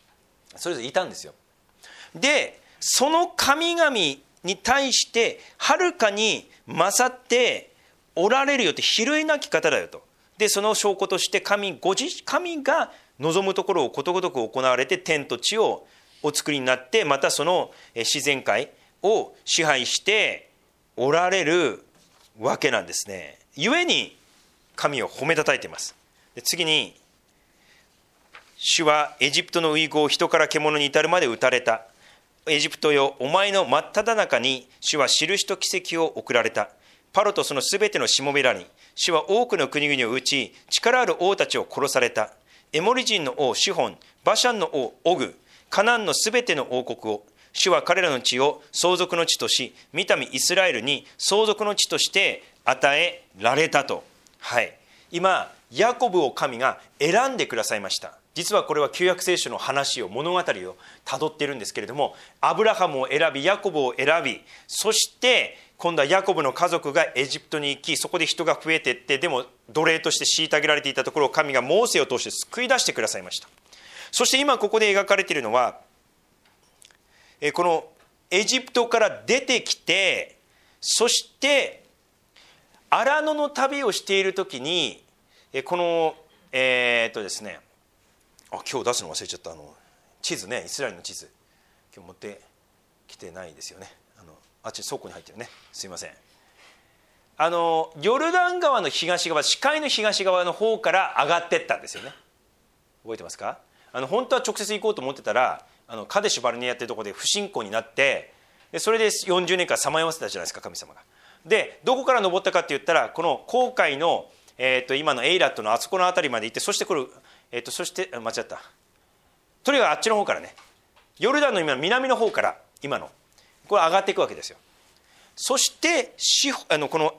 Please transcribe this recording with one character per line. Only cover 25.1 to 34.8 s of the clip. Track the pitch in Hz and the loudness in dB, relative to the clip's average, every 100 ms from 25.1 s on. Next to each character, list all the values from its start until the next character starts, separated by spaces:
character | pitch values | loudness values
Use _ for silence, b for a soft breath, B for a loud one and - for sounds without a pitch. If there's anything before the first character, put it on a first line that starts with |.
| - 143 | -4 -2
め | 160 | 0
た | |
た | 151 135 | 2 0
え | |
て | 87 | -4
い | |
ま | 82 | -12
す。 | - - _ b b - | -12 -14 _ b b -8
で、 | |
次 | - 170 | -6 -2
に、 | 160 151 95 - _ _ _ _ b b b b b _ _ _ _ - - - | 0 0 -2 -10 _ _ _ _ b b b b b _ _ _ _ -20 -20 -6
「主 | - - | 0 2
は | 156 151 143 - | 4 4 2 -2
エ | 139 | -2
ジ | 143 | -2
プ | 175 | -2
ト | 175 | 0
の | 165 151 | 0 0
遺 | 156 | 0
語 | 151 | 0
を | 147 | 0
人 | - 170 | 0 2
か | 165 | 2
ら | 151 | 2
獣 | 156 151 151 | 2 0 0
に | 143 | 0
至 | 156 | 0
る | 156 | 2
ま | 180 | 2
で | 143 | 0
打 | 113 | 2
た | 131 | 0
れ | 123 | 2
た。 | 117 113 - b b b b _ - | 0 -2 -4 b b b b _ -2
エ | 147 | 0
ジ | 151 | 0
プ | - | -2
ト | 160 | 2
よ、 | 143 135 - | 4 2 0
お | 127 | 0
前 | 175 202 | 2 2
の | 196 139 | 0 2
真 | 143 | 0
っ | 156 | 0
只 | 208 214 220 | -2 0 0
中 | 175 - | 2 2
に | 127 131 - | 0 -2 -6
主 | b | b